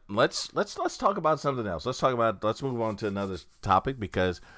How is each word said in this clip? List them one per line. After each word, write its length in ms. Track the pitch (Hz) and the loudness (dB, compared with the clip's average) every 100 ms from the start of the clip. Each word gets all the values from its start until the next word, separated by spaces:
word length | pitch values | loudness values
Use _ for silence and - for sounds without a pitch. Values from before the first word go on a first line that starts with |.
| - | -4
let's, 460 | 104 143 - - | 2 2 0 -4
let's, 240 | 156 196 - | -4 -4 -2
let's 200 | 370 - | -4 0
talk 200 | 233 202 | 0 2
about 240 | 156 151 | 0 0
something 260 | 147 127 104 | 0 -2 -2
else. 180 | 82 113 | -4 -4
Let's 140 | 127 | 0
talk 140 | 139 | 0
about, 280 | 123 113 98 | 2 2 2
let's 200 | 107 113 | -2 -2
move 160 | 135 120 | -4 -2
on 160 | 110 101 | -2 -2
to 100 | 110 | -4
another 300 | 98 98 90 - - | -2 -4 -6 -12 -4
topic, 380 | 101 95 - 131 | 4 4 4 -2
because 400 | 98 98 92 87 - | -2 2 2 0 -10